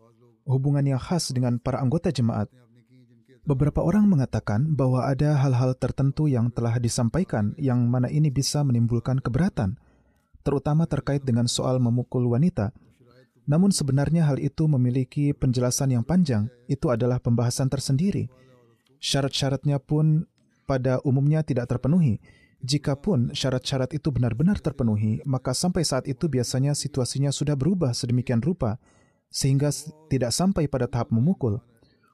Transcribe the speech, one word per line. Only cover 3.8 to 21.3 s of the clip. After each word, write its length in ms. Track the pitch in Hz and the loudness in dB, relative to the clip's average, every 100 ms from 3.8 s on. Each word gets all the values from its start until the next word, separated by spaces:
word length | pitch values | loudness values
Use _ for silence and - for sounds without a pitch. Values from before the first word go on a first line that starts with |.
| 160 208 208 | 2 4 6
mengatakan 640 | 156 123 110 - 104 156 139 | 4 2 -2 -2 -2 0 0
bahwa 320 | 131 127 127 | 2 2 0
ada 320 | 135 147 151 | 0 2 2
hal-hal 400 | 139 123 131 127 | 2 2 0 0
tertentu 480 | 127 - 135 147 156 | -4 0 -2 0 0
yang 240 | 123 120 | 2 0
telah 240 | - 117 120 | 0 -2 0
disampaikan 800 | 117 - 117 151 185 120 104 - | 0 0 0 0 -2 -2 -2 -2
yang 320 | 139 123 120 | -2 0 2
mana 240 | 127 123 | 0 0
ini 160 | 151 156 | 0 0
bisa 400 | 131 131 147 143 | 0 -2 -2 0
menimbulkan 560 | 117 117 117 131 131 | 2 2 0 -2 -2
keberatan, 560 | 131 113 185 - 98 - _ _ _ _ _ - | -2 -2 -2 -2 -4 -4 _ _ _ _ _ -10
terutama 400 | - 139 151 151 | -4 -2 0 0
terkait 400 | 165 139 - 143 | 0 -2 -2 -2
dengan 240 | 135 117 120 | 0 0 0
soal 320 | - 135 127 | -2 0 2
memukul 480 | 120 123 123 127 123 | 2 0 0 -2 0
wanita. 480 | 120 180 - 101 - _ _ _ _ _ _ - | 2 2 0 -4 -6 _ _ _ _ _ _ 0
Namun 280 | 151 202 190 | 2 4 2
sebenarnya 520 | 139 135 143 165 151 | 0 0 2 2 2
hal 120 | 131 | 0
itu 280 | 143 - 156 | -2 0 2
memiliki 680 | 135 123 131 127 147 143 143 | 2 2 0 -2 -2 -2 0
penjelasan 560 | 131 123 123 - 135 | 0 2 0 0 0
yang 120 | 123 | 0
panjang, 440 | 113 180 156 110 107 - - | 2 2 2 0 -2 -6 -8
itu 200 | 143 160 | -2 0
adalah 320 | 117 123 123 | 0 0 0
pembahasan 480 | 123 120 120 - 135 | 0 0 0 -2 -2
tersendiri. 640 | 131 - 135 196 123 117 - - - _ _ _ _ | -2 -2 0 0 -2 -6 -12 -20 -20 _ _ _ _
Syarat-syaratnya 760 | - 139 135 - 135 135 147 139 | -4 -2 -2 -2 -2 -2 -2 -2
pun 440 | - 151 156 156 - _ _ _ | 0 0 2 2 -2 _ _ _
pada 400 | - 135 127 127 | -4 -2 0 0
umumnya 400 | 143 135 143 | 0 2 2